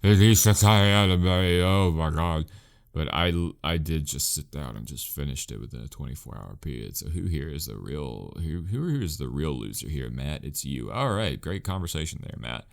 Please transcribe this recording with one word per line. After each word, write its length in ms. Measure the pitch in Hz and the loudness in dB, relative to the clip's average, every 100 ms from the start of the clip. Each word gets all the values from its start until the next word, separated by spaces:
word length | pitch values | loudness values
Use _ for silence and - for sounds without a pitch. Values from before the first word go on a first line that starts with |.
It 220 | 98 104 | 8 10
is 180 | 107 113 | 10 8
Sakai 480 | 110 101 104 107 101 | 6 6 8 8 6
anime, 380 | 101 98 90 90 | 6 4 4 4
oh 640 | 90 92 87 90 98 92 | 4 4 4 4 4 4
my 200 | 80 78 | 2 0
God. 360 | 78 85 80 80 - - _ _ | 0 0 0 -4 -10 -20 _ _
But 160 | - 78 | -6 -4
I, 200 | 65 87 85 85 - | 0 0 0 -2 -4
I 140 | 76 85 | -2 -2
did 260 | 78 80 | 0 -2
just 300 | 73 67 - | -2 -4 -4
sit 160 | 76 69 | -4 -6
down 260 | 71 67 53 | -10 -10 -10
and 100 | 58 | -12
just 220 | 62 - | -12 -10
finished 420 | - 71 67 - | -6 -6 -6 -8
it 80 | 53 | -10
within 220 | 58 60 | -12 -12
a 80 | 57 | -14
twenty-four 480 | - 65 64 - 50 | -12 -10 -10 -12 -14
hour 200 | 50 - | -14 -12
period. 360 | 78 62 50 - | -10 -8 -8 -10
So 120 | - | -6
who 160 | 82 | -4
here 240 | 90 82 76 | -2 -2 -4
is 180 | 71 - | -8 -8
the 100 | 52 | -10
real, 600 | 50 73 69 53 50 - | -8 -8 -8 -10 -12 -8
who, 260 | 80 82 | -6 -6
who 240 | 87 117 170 | -4 -4 -2
here 140 | 143 | -2
is 140 | 92 73 | -2 -4
the 120 | 67 | -4
real 240 | 65 78 | -2 -2
loser 360 | 65 52 52 - | -2 -6 -8 -6
here? 220 | 73 60 | -6 -6
Matt, 340 | 62 67 76 | -6 -6 -6
it's 200 | - 71 | -8 -8
you. 260 | 67 67 55 | -6 -6 -6
All 200 | 73 135 | -4 -2
right, 300 | 104 107 65 | 0 -2 -4
great 240 | - 95 | -6 -6
conversation 560 | - 95 82 80 78 - | -4 -6 -4 -4 -6 -8
there, 140 | - - | -12 -12
Matt. 280 | 58 60 - | -10 -10 -12